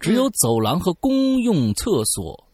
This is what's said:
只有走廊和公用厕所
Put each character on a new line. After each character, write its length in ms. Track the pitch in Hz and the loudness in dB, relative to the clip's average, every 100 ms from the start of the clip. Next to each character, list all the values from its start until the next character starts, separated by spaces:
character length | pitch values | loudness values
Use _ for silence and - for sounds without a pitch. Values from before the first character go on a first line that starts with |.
只 140 | 160 | 0
有 160 | 240 269 | 0 0
走 280 | - 117 113 | 0 0 2
廊 220 | 107 160 | 0 0
和 140 | 185 | -2
公 440 | 170 262 269 269 262 | -2 0 0 2 0
用 340 | 240 175 113 | 2 2 2
厕 300 | 104 240 147 | 0 0 0
所 440 | 107 - 82 - _ | 0 -4 -8 -12 _